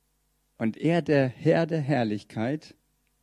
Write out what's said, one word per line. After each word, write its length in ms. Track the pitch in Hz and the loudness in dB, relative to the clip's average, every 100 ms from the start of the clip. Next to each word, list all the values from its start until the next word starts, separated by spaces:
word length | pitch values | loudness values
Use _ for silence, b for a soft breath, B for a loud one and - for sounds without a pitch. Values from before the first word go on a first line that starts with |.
| _ _ _ _ _ - | _ _ _ _ _ -6
Und 200 | 113 - | -4 -2
er, 240 | 151 170 | 0 0
der 260 | 151 143 131 | 2 2 2
Herr 400 | - 151 165 165 | 0 2 2 2
der 140 | 165 | -2
Herrlichkeit, 960 | 135 139 113 104 - 113 117 156 - - _ _ _ _ | 0 0 0 -4 -8 -6 -4 -4 -10 -20 _ _ _ _